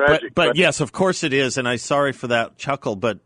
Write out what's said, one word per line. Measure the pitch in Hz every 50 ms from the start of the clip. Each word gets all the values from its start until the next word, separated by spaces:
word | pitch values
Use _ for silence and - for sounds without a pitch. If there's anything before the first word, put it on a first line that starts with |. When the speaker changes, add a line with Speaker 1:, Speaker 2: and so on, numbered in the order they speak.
| 139
Speaker 1:
tragic. | 147 156 151 - 104 -
Speaker 2:
but | 175 175 131
Speaker 1:
But | 127
Speaker 2:
yes, | 156 180 160 147 -
of | 151 120 -
course | - 185 190 180 - -
it | 156 131
is. | 139 135 127 - 135
And | 123 120
I, | 123
sorry | 113 - - 147 143 143 139 127
for | - - 120
that | 120 117 117 - _ -
chuckle, | - 139 139 135 - 127 107
but | 95 107 113 101 95 _